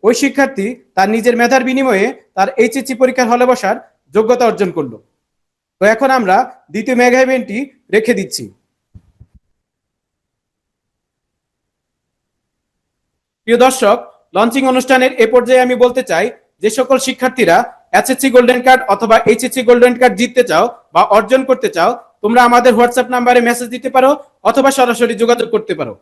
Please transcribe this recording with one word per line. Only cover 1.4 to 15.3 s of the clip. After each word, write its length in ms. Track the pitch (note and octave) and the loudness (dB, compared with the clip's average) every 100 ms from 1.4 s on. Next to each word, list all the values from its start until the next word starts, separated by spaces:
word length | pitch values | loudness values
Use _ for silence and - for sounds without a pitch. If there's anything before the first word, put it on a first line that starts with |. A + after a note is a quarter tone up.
মেধার 220 | A#3+ C4 B3 | 0 0 0
বিনিময়ে 380 | C4 C4 G3 G#3+ - _ - | -2 0 0 -2 -6 _ -4
তার 120 | G3 - | -4 0
এইচএসসি 320 | A#3 C4+ - A#3+ | -2 -2 -8 -2
পরীক্ষার 300 | C4 B3+ A#3+ | -2 0 0
হলে 120 | A#3+ B3+ | 0 0
বসার 260 | B3 F#3+ - - _ _ | 0 -2 -6 -8 _ _
যোগ্যতা 300 | E3 A3 B3 A#3+ | -2 0 0 0
অর্জন 200 | F3 G3 E3 | -2 -4 -4
করলো। 200 | C#3 G#2+ _ _ _ _ _ _ _ _ | -8 -10 _ _ _ _ _ _ _ _
তো 40 | G3 | -2
এখন 140 | A3 C4+ B3+ | 0 0 0
আমরা 180 | G3+ F#3+ C4 - _ | 0 0 -2 -8 _
দ্বিতীয় 240 | F3 G#3+ A#3+ | -10 -4 0
মেগা 200 | B3 B3 C4 | 2 2 2
ইভেন্টটি 320 | C4 G#3+ G#3+ C#4 _ _ | 0 -4 -10 -10 _ _
রেখে 180 | G#3 A3 A3 | -2 0 -4
দিচ্ছি। 260 | F#3+ - A2+ _ _ _ _ - _ _ - _ _ _ _ _ _ _ _ _ _ _ _ _ _ _ _ _ _ _ _ _ _ _ _ _ _ _ _ _ _ _ _ _ _ _ _ _ _ _ _ _ | -4 -10 -12 _ _ _ _ -20 _ _ -20 _ _ _ _ _ _ _ _ _ _ _ _ _ _ _ _ _ _ _ _ _ _ _ _ _ _ _ _ _ _ _ _ _ _ _ _ _ _ _ _ _
প্রিয় 140 | - A#3 | -2 2
দর্শক, 320 | B3+ B3+ G3+ A#3 - _ _ F3 | 2 2 0 0 -4 _ _ -2
লঞ্চিং 260 | A3+ B3+ C4 | -2 0 -2
অনুষ্ঠানের 400 | B3+ B3+ C4 B3+ B3+ | -2 0 0 0 0
এ 20 | A3+ | 2